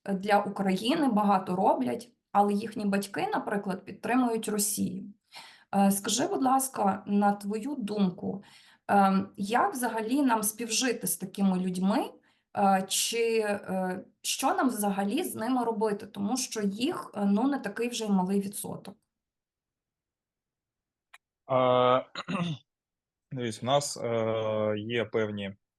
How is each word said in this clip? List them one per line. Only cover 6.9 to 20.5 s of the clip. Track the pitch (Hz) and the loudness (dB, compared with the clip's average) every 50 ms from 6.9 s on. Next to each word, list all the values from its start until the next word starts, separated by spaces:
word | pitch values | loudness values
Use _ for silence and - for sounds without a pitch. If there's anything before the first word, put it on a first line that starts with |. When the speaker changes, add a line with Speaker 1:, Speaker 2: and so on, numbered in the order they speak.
| 190 202 - | 0 -2 -2
Speaker 1:
на | - 202 202 202 202 202 | 0 2 4 4 4 2
твою | 202 202 202 214 220 208 277 294 | 0 -2 -6 -6 -6 -6 -6 -6
думку, | 269 208 202 208 208 196 180 175 - 196 190 190 196 - - - - - - _ _ _ | -6 -6 -4 0 0 2 0 0 -2 -6 -8 -8 -8 -10 -16 -20 -20 -20 -20 _ _ _
ем, | - 202 202 196 196 190 190 196 - - | 2 4 6 6 6 4 2 0 -2 -6
як | - 196 196 233 247 359 403 - | -8 -4 0 0 2 2 0 0
взагалі | 247 247 226 220 220 214 220 262 294 | -2 -4 -4 -2 -4 -2 0 2 2
нам | 285 254 226 220 202 | 4 4 2 2 0
співжити | 202 - - 240 220 220 - 247 247 226 - - | -2 -4 -4 -6 -4 -2 0 0 0 -2 -2 -2
з | 175 - | -4 -4
такими | - - - - - 196 190 185 180 | -4 -6 -8 -2 0 2 2 2 2
людьми, | 185 185 180 185 185 196 220 285 403 - - - _ _ _ _ _ _ - | 0 -2 -2 0 0 2 2 2 0 -4 -8 -16 _ _ _ _ _ _ -2
е, | 208 202 196 196 190 190 | 2 4 4 4 4 2
чи, | 196 - - - - 226 233 233 226 226 220 | 0 -2 -2 -2 0 0 0 0 2 2 2
е, | 214 208 202 196 - - 185 190 185 185 185 190 - - _ _ | 2 0 -2 -4 -4 -4 -4 -2 -2 -2 -4 -6 -10 -14 _ _
що | - - - - 269 285 381 | -6 -6 -4 0 0 0 2
нам | 381 320 247 | 2 2 0
взагалі | 220 208 202 202 185 196 202 202 233 311 370 | 0 0 -2 -2 0 0 -2 0 0 -2 -2
з | - 208 | -4 -4
ними | 226 220 247 262 247 - | -4 -2 -2 0 0 0
робити? | 233 220 202 220 220 202 202 - | -2 -2 0 0 0 -2 -2 -6
Тому | - - 202 202 208 254 | -10 -8 -6 -4 -2 -2
що | 254 - - - 220 | -2 -4 -4 -4 -2
їх, | 208 196 196 214 247 311 359 - - - - | -2 -2 -2 -2 -2 -2 -2 -4 -8 -10 -6
е, | 208 202 | -2 2
ну, | 202 202 208 254 | 2 4 4 4
не | 277 277 254 | 2 0 -2
такий | - 196 202 - 233 240 | -4 -6 -6 -4 -4 -4
вже | 240 220 220 | -4 -4 0
й | 208 | 2
малий | 202 190 180 185 202 202 | 2 2 4 2 0 0
відсоток. | 196 196 202 - - - - 170 - 196 - _ _ _ _ _ _ _ _ _ _ _ _ _ _ _ _ _ _ _ _ _ _ _ _ _ _ _ _ _ _ _ | -2 -2 -6 -8 -10 -10 -10 -10 -12 -16 -20 _ _ _ _ _ _ _ _ _ _ _ _ _ _ _ _ _ _ _ _ _ _ _ _ _ _ _ _ _ _ _